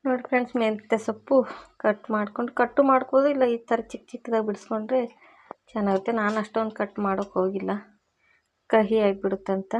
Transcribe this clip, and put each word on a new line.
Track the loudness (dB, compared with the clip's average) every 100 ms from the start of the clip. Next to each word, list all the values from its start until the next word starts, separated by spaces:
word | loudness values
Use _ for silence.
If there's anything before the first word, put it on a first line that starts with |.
| -2
ನೋಡಿ | -4 0
ಫ್ರೆಂಡ್ಸ್, | -2 0 -2
ಮೆಂತ್ಯ | -2 -2 -2 -2
ಸೊಪ್ಪು | -2 -8 2 2 2 -10 -18 _
ಕಟ್ | -2 -2 -4
ಮಾಡ್ಕೊಂಡು, | -4 -4 -6 -6 -2
ಕಟ್ಟು | 0 4 4
ಮಾಡ್ಕೋದು, | 4 4 2 4
ಇಲ್ಲ | 2 0
ಈ | 0 -2
ಥರ | -4 -4
ಚಿಕ್ಕ | -16 _
ಚಿಕ್ಕದಾಗಿ | -14 -2 -2 0
ಬಿಡಿಸ್ಕೊಂಡ್ರೆ | -6 -6 -8 -2 -2 -2 _ -20 _ _ -20 _
ಚೆನ್ನಾಗುತ್ತೆ. | -2 0 0 0 -2
ನಾನು | 0 -2
ಅಷ್ಟೊಂದು | -2 -4 -4 -4
ಕಟ್ | -6 -2 -2
ಮಾಡೋಕ್ಕೆ | -2 -2 -2
ಹೋಗಿಲ್ಲ, | -2 -2 -4 -6 -8 _ _ _ _ _ _ _ _
ಕಹಿ | 2 4 2 2
ಆಗಿಬಿಡುತ್ತಂತ. | 0 -4 -4 -2 -4 -2 -6